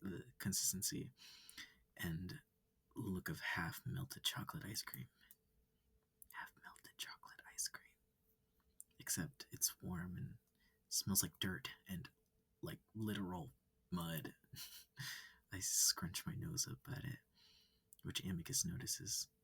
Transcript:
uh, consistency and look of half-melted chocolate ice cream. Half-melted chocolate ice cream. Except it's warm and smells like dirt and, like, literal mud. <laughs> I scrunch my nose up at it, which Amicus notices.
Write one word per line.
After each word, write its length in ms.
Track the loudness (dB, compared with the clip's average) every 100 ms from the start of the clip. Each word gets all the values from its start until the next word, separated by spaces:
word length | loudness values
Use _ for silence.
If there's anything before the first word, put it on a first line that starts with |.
| -4
uh, 160 | -4 -8 -4
consistency 680 | 0 4 4 4 2 0 -2 -6 -18 -18 -18 -14 -14 -14 _ -4
and 320 | 0 0 0 -6 -10 _ _ _ _ -4
look 340 | 0 2 0
of 100 | -2 2 2
half-melted 680 | 2 0 -2 0 -2 0
chocolate 400 | 0 0 -2 -4 -4
ice 120 | -4
cream. 240 | -6 -8 -10 _ -20 -20 _ _ _ _ _ _ _ _ -16
Half-melted 680 | -10 -10 -10 -18 -16 -18 -10
chocolate 420 | -10 -10 -16 -16 -16
ice 140 | -2 -2
cream. 180 | -2 -18 -20 _ _ _ _ _ _ _ _ -20 _
Except 460 | 0 2 2 -4 -10
it's 220 | 2 2 2
warm 320 | -2 0 0 -2
and 120 | -4 -6 _ _ _ _ _
smells 340 | 0 6 6
like 80 | 6 2
dirt 300 | 0 0 -2 -8 -4
and, 200 | -4 -4 _ _ _ _ _
like, 180 | -6 -6 _ 0
literal 540 | 2 4 2 0 -4 -8 _ _ _
mud. 420 | 0 2 0 -2 -10 -16
<laughs> 1000 | -12 -10 -12 -16 -8 -6 -6 -8 -18 _
I 60 | -2
scrunch 640 | 2 6 8 6 4 0 -2
my 80 | -2
nose 280 | 0 0 0
up 100 | -2 -4
at 120 | -4
it, 160 | -2 -4 _ _ -20 -20 -20 _ _ -8
which 180 | -2 0
Amicus 420 | 0 0 2 2 4
notices. 600 | 2 0 -2 0 -2 -2 _